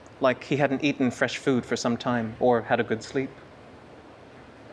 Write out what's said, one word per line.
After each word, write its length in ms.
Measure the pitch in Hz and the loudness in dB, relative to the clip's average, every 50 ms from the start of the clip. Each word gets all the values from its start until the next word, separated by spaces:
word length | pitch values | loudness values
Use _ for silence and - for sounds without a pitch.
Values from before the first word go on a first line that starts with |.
| - - - - | -20 -20 -4 0
like 240 | 135 131 - - - | 2 2 2 0 -2
he 140 | - 151 131 | -2 0 2
hadn't 260 | 147 135 135 127 151 | 2 2 2 2 0
eaten 260 | 143 127 - 135 120 | 0 2 2 0 0
fresh 280 | - - 135 120 - - | 0 0 -2 -2 -2 -2
food 280 | - 147 131 120 113 | 0 2 2 2 0
for 80 | - 120 | -2 -2
some 220 | - - 123 117 | -2 0 0 -2
time 400 | - - 131 123 117 113 110 110 - | -2 -2 -2 -2 -2 -2 -4 -2 0
or 240 | 127 123 120 113 | 2 4 4 2
had 160 | 107 - 135 120 | 2 2 0 0
a 60 | 110 | 0
good 180 | - 113 110 | 0 -4 -6
sleep. 280 | - - - 139 131 - - - - - - - - - - - - - - - - - - - - - - - - - - - - - | -6 -4 -4 -4 -4 -4 -8 -14 -20 -20 -20 -20 -20 -20 -20 -20 -20 -20 -20 -20 -20 -20 -20 -20 -20 -20 -20 -20 -20 -20 -20 -20 -20 -20